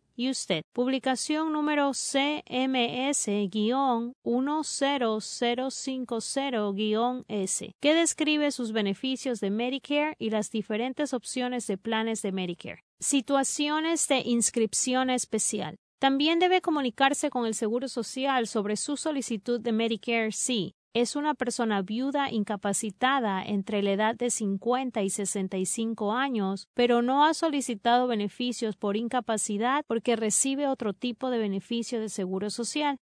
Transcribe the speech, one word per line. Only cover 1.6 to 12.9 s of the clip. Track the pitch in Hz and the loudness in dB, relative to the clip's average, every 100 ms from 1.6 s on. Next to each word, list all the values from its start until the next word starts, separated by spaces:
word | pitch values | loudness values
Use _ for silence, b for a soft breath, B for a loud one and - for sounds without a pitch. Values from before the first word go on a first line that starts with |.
| 302 294 277 | 0 2 0
C | 262 - 277 277 302 - | 0 -2 0 0 -2 -4
M | 254 262 262 233 254 269 | -2 0 2 0 0 -2
S | 285 - 202 202 | 0 0 0 0
guion | 214 208 254 269 233 233 262 | 0 0 2 2 0 -2 -6
uno | - 240 269 311 | -2 0 0 -2
cero | 302 - 277 277 233 220 | -2 -2 0 2 0 0
cero | - - 240 240 262 | -4 -2 -2 0 -2
cinco | - - 262 247 226 | -4 -6 -6 -4 -4
cero | - - 277 240 208 | -4 -4 -2 0 0
guion | 196 214 214 240 254 - | 0 0 2 0 -2 -4
S, | 208 190 - - - | -4 -2 -4 -6 -2
que | 285 | 4
describe | 320 330 - 302 302 294 | 4 4 2 0 2 2
sus | - 233 | 0 -2
beneficios | 220 202 196 262 262 269 233 | 0 0 0 -2 -4 -2 -2
de | 196 | -2
Medicare | 208 247 269 - 294 302 302 | 0 -2 -4 0 0 0 -2
y | 226 | -2
las | 214 214 | -2 0
diferentes | 220 202 214 247 254 294 | -4 -2 -2 -4 -2 -2
opciones | 247 - 254 247 247 - | -2 -4 -4 -2 -4 -4
de | 196 | -4
planes | 226 220 226 226 | -2 0 0 -2
de | 202 | -2
Medicare. | 190 180 170 - - _ | -2 -4 -6 -10 -14 _